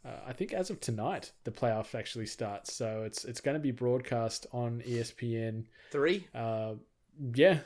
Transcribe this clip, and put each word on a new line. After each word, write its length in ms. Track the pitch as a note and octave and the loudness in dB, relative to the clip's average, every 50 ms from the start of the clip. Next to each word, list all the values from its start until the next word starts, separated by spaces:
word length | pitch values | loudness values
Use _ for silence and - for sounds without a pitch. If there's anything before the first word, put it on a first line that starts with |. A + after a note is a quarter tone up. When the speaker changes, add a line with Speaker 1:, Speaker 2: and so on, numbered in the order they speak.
| - | -14
Speaker 1:
Uh, 40 | B2 - - - | -12 -12 -10 -10
I 60 | - | -8
think 200 | B2 - F#3+ A#3+ | -4 -4 -4 -2
as 160 | - F#3 F#3 - | 0 -2 -2 -2
of 120 | G3 - | -4 -6
tonight, 500 | - - A2+ G#2+ A2 D#3 G3 C3+ - - - - - | -2 -2 -2 0 0 -2 -2 -4 -6 -10 -14 -10 -8
the 80 | A2+ | -8
playoff 420 | G#2+ - C3 A#2+ A2 A2 G#2+ - - | -4 0 2 2 2 2 0 -2 -4
actually 320 | A2+ G#2+ - - A#2 A2 | -6 -6 -6 -6 -6 -6
starts. 480 | G#2 - - A2+ G2+ G2+ G2+ - - - | -6 -4 -4 -4 -4 -4 -6 -8 -8 -6
So 300 | - A#2 A2 A2 A2 A2 | -4 -2 -2 -2 -2 -4
it's, 180 | G#2+ - - - | -4 -6 -6 -8
it's 160 | B2 A#2+ - | -8 -6 -4
gonna 200 | - C#3 C#3+ D#3 | 0 0 0 2
be 100 | D3 C3+ | 2 0
broadcast 760 | A#2 A#2 B2 B2 B2+ B2+ B2+ - B2+ A#2 A2+ A2 - - - - | 0 2 2 2 2 2 2 0 0 0 0 0 -2 -4 -8 -6
on 300 | - B2 A#2+ A#2 A#2 A#2+ A#2 | -4 -2 -2 -2 -2 -4 -4
E 120 | B2 A#2+ A#2 | -2 -2 -2
S 140 | A2+ - | -2 -2
P 240 | - - A#2+ A#2 A2+ | -4 -6 -4 -2 -2
N. 320 | A2+ A2+ A2+ A2 A2 A2+ - - - - - | 0 0 -2 -2 -4 -6 -10 -12 -20 -12 -4
Speaker 2:
Three? 340 | - C#3+ C#3+ E3 F#3+ G3 F3+ - - | 0 4 4 4 4 2 -2 -6 -6
Speaker 1:
Uh, 400 | A#2+ A2+ A2+ A2+ A2 A2 A2 A2 G#2+ - _ _ _ _ _ - D3+ C#3 B2 A#2 | -4 -2 -2 0 0 -2 -4 -6 -8 -12 _ _ _ _ _ -12 -8 -6 0 6
yeah, 240 | C3 D#3 F#3+ F#3 C#3+ - | 8 8 10 8 6 2